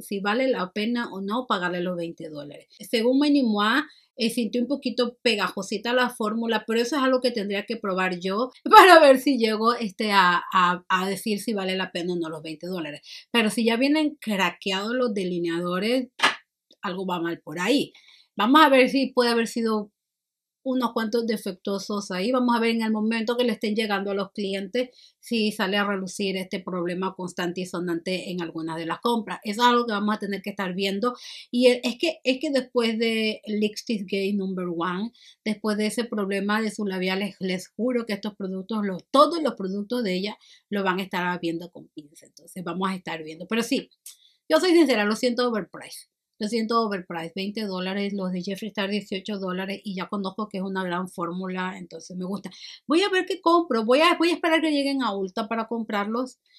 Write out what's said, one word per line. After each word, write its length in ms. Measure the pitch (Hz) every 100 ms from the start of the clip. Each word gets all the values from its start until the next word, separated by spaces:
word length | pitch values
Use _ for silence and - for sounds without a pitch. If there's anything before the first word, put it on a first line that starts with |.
si 160 | - 202
vale 280 | 202 226 262
la 240 | 196 180
pena 380 | 208 214 240 240
o 100 | 190
no 260 | 196 226 254
pagarle 340 | 202 175 175
los 160 | 180 175
veinte 320 | 170 165 160
dólares. 380 | 151 147 - - - 190
Según 300 | 226 233 269
Manimois, 680 | 294 285 240 202 208 262 302 - _ -
eh, 140 | 233
sentí 300 | 240 220 247
un 80 | 240
poquito 500 | 277 254 226 240 -
pegajosita 680 | 240 208 185 - 185 202 233
la 180 | 254 247
fórmula, 540 | - 214 226 233 220 -
pero 120 | 226
eso 180 | 240 311
es 40 |
algo 200 | 262 262
que 100 | 254
tendría 340 | 240 202 202 202
que 120 | 226
probar 420 | 202 185 185 180
yo 320 | 185 202 254 -
<laughs> 120 | -
para 300 | 427 370 330
ver 180 | 294 262
si 220 | 285 254
llego, 340 | 220 214 226
este, 380 | 240 226 - 214
a, 320 | 196 180 175 -
a, 320 | 190 180 180 -
a 220 | 185 190
decir 300 | 190 226 202
si 140 | 202 208
vale 200 | 185 190
la 160 | 180
pena 220 | 180 175
o 20 | 175
no 140 | 160
los 140 | 160
veinte 240 | 160 156 175
dólares. 340 | 180 151 147 - - -
Pero 180 | 240 220
si 160 | 220 226
ya 100 | 233
vienen 440 | 277 302 302 294
craqueados 720 | 220 196 180 - 202 190 208
los 220 | 254 247 202
delineadores, 920 | 180 175 170 170 175 180 214 262 240 - - - _ _ _ _
algo 240 | 202 180 185
va 120 | 180
mal 200 | 170 165
por 200 | - 156
ahí. 320 | 185 285 - - _ - _ -
Vamos 220 | 214 285
a 60 | 302
ver 220 | 269 254
si 240 | 277 262
puede 160 | - 240
haber 180 | 233 226
sido 460 | 240 226 214 202 _ _ _ _ _ _ _
unos 300 | 269 254 240
cuantos 340 | 240 220 233 233
defectuosos 840 | 214 208 185 - 196 190 202 202
ahí. 220 | 180 202
Vamos 200 | 254 247
a 60 | 240
ver 120 | 226
en 100 | 226
el 100 | 220
momento 460 | 214 220 226 220 240
que 80 | 247
le 80 |
estén 240 | 214 220 208
llegando 340 | 220 196 196
a 20 |
los 200 | 196 190
clientes 560 | - 196 196 196 240 254 - - _
si 320 | - 233 214
sale 240 | 214 190 202
a 80 | 202
relucir 500 | 196 190 - 196 190
este 240 | 185 196
problema 560 | 185 180 175 180 190 -
constante 460 | 180 - 175 175
y 40 | 175
sonante 640 | 185 180 170 185 185 -
en 100 | 180
algunas 340 | 165 165 160 160
de 120 | 160
las 120 | 170
compras. 400 | 240 233 202 180 214
Eso 160 | 208
es 60 | 240
algo 160 | 240 240
que 80 |
vamos 220 | 208 208 208
a 40 |
tener 220 | 202 196
que 80 | 202
estar 240 | 196 185
viendo. 420 | 180 196 196 240 247 - - -
Y 180 | 247 247
es 300 | 247 247 233
que, 220 | 339 - 254
es 140 | 262
que 80 | 311
después 500 | 269 254 247 226 220
de 400 | 226 220 220 214 -
Lipstick 560 | 214 214 214 - 214
Gate 320 | 190 196 196
Number 320 | 208 190 185 180
One, 460 | 165 175 180 233 - - - -
después 320 | 208 214 208
de 80 | 214
ese 180 | 208
problema 580 | 233 220 196 196 202 214
de 100 | 220
sus 180 | 208 208
labiales, 480 | 185 185 185 202 -
les 300 | 185 180 -
juro 360 | - 240 240 226
que 60 |
estos 240 | 202 214 202
productos, 500 | 190 190 185 220 202
los, 160 | 180 -
todos 300 | 269 294 330
los 120 | 302
productos 500 | - 190 202 202 247
de 100 | 214
ella, 240 | 180 202 - - - -
lo 140 | 208
van 160 | 190 180
a 40 |
estar 360 | 190 185 180 175
viendo 320 | 165 170 170
con 160 | - -
pinza. 380 | - 147 - -
Entonces 360 | - - - 165
vamos 240 | 185 190
a 60 | 185
estar 280 | - 165
viendo. 240 | 156 160 175
Pero 160 | 226
sí, 260 | 226 269 - _ - - _ _ -
yo 100 | 311
soy 120 | 370
sincera, 340 | 339 285 220 208
lo 100 | 220
siento 320 | 247 240 247
overpriced. 640 | 220 170 156 - - - _ _ -
Lo 120 | 214
siento 320 | 233 220 233
overpriced, 500 | 208 196 175 170 165
veinte 280 | 190 196 208
dólares, 500 | 208 185 185 196 202
los 220 | 202 185
de 80 | 185
Jeffree 260 | 180 196 214
Star 220 | 208 190
dieciocho 500 | 208 202 196 - 202
dólares 400 | 190 180 190 196 214
y 100 | 185
ya 140 | 180
conozco 400 | 208 190 190 208
que 80 | 196
es 60 | 196
una 180 | 190
gran 240 | 185 175 185
fórmula, 720 | - 170 180 185 185 185 190
entonces 400 | 180 165 - 180
me 80 | 180
gusta. 260 | 196 185 - - - -
Voy 180 | 311
a 60 | 403
ver 160 | 370 370
qué 140 | 381
compro, 460 | 330 339 339 - 220
voy 160 | 262
a, 160 | 330 330
voy 140 | 330
a 20 |
esperar 260 | 330 339 320
que 120 | 311
lleguen 300 | 285 277 277
a 140 | 240 196
Ulta 320 | 190 - 208
para 220 | 226 220
comprarlos, 720 | 233 220 214 202 233 262 - _